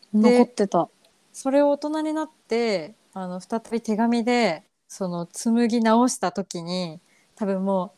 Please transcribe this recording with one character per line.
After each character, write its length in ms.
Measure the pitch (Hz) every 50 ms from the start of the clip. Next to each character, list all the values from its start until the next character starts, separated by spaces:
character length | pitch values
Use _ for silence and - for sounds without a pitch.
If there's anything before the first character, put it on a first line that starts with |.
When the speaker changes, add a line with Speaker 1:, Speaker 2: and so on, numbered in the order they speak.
| _ _ -
Speaker 1:
で、 240 | 214 214 240 247 247
Speaker 2:
残 40 | 240
っ 40 | 240
て 180 | - - 208
た。 220 | 202 - 175 160 - _ _ _ _ _ _ _ _ -
Speaker 1:
そ 160 | - - 269
れ 120 | 262 285 294
を 100 | 285 285
大 60 | 285
人 220 | 294 302 311 311
に 140 | 311 311 311
な 100 | 311 311
っ 60 | 302 _ _ _ -
て、 460 | 226 233 233 226 208 175 156 147 220 _ _ _ -
あ 140 | 190 185
の、 140 | 180 180 185
再 200 | - - 233 226 - -
び 120 | 226 226 -
手 140 | - 214
紙 280 | 196 233 233 233 233 220
で、 380 | 240 247 240 233 190 160 156 - _ _ _ _ -
そ 200 | - - 202 180
の、 180 | 175 170 170
紡 400 | - - - - 233 226 233 240
ぎ 140 | 226 226 240 226
直 240 | 226 220 233 247
し 140 | 254 - -
た 100 | - 180
時 320 | - - 185 - - 175 165
に、 380 | 170 180 185 180 165 156 175 _ _ _ _ _ _ _
多 120 | - 220
分 180 | 190 196 185 190
も 220 | 196 196 190 175
う、 40 | 208 _